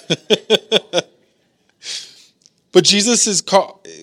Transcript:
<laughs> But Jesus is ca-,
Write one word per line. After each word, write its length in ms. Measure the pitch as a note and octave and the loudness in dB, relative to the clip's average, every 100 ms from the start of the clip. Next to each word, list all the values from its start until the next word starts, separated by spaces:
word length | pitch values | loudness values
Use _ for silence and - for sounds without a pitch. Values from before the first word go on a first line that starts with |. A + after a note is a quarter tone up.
| - | -6
<laughs> 960 | E3 - G#3+ - G#3+ - G#3+ - F3 - _ _ _ _ _ _ _ - - - - _ _ _ _ _ F#3 | -6 -2 -2 0 -4 0 -4 -2 -4 -6 _ _ _ _ _ _ _ -16 -14 -16 -20 _ _ _ _ _ 2
But 60 | |
Jesus 420 | D#3+ G3+ G#3 A#3 - | 4 2 0 0 0
is 160 | G3 | -2
ca-, 320 | - G3 - - - D#2+ | 0 0 0 -8 -20 -20